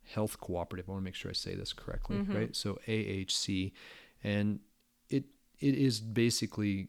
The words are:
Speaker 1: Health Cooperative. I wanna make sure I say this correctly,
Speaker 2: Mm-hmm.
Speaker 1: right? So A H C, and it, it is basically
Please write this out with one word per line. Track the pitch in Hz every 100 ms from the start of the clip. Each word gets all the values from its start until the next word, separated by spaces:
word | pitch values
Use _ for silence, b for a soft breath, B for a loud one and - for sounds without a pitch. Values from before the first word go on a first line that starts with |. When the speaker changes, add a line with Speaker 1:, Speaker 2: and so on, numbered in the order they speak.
Speaker 1:
Health | - - 107 -
Cooperative. | - 87 87 92 87
I |
wanna | 98
make | 92
sure | - 95
I |
say | 92 -
this | 95 98
correctly, | - - - - 101
Speaker 2:
Mm-hmm. | 101
Speaker 1:
right? | 101 113
So | - 104 95 -
A |
H | 110 101 98 95 -
C, | - 98 95 B B B B B
and | 104 104 104 101 - _ _ _ _
it, | 139 - _ _ -
it | 139
is | 135 135 110
basically | 110 110 117 - 107 - 104 98